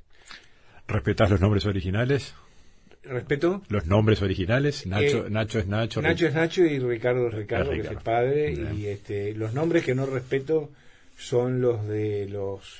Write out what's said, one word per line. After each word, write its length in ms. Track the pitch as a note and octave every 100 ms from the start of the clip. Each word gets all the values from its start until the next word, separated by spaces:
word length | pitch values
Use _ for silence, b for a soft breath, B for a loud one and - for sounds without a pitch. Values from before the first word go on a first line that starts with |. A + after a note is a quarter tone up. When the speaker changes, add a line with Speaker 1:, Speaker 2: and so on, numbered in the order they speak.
| - B B B B B B B -
Speaker 1:
¿Respetás 420 | G#2 - G2 G#2+
los 100 | F#2+
nombres 280 | G2 G2+ G2+
originales? 640 | G2 F#2 G2 B2 C3+ - - b b b b b -
Speaker 2:
¿Respeto? 580 | - B2 - C#3 E3+ G3 -
Speaker 1:
¿Los 160 | G2+ E2
nombres 380 | G2+ G#2+ G2+
originales? 640 | G2 F#2+ F2+ B2 C#3+ C#3 F2+
Nacho, 400 | G2 C#3+ A#2 G#2
Speaker 2:
Eh, 20 |
Speaker 1:
Nacho 300 | G#2+ G#2+ A#2
es 80 | F#2+
Nacho, 340 | G2+ A2+ A2
Speaker 2:
Nacho 240 | C3 E3 E3
Speaker 1:
Ric- 40 |
Speaker 2:
es 40 |
Nacho 320 | C#3+ E3 F#3+ E3+
y 140 | C#3+
Ricardo 480 | B2+ A#2 B2 B2+ A#2+
es 80 | G#2+
Ricardo, 360 | G#2 A#2 -
Speaker 1:
Es 40 | -
Speaker 2:
que 60 |
es 100 | G2
el 60 | -
Speaker 1:
Ricardo. 60 |
Speaker 2:
padre. 460 | - A#2 B2 D3 D3+ -
Speaker 1:
Bien. 240 | - E2
Speaker 2:
Y, 60 | G#2
este, 480 | G2+ - G#2 G2+ G#2+
los 180 | A2
nombres 300 | B2 E3 E3+
que 100 | D3
no 140 | B2+ C3+
respeto 640 | C3 B2+ C#3 C3+ D#3+ C#3+ b b b b -
son 460 | - A#2+ B2 B2+
los 260 | B2 G#2+ G#2
de 400 | G#2+ G#2+ G#2 G2+
los, 520 | G2+ G2 G2 - -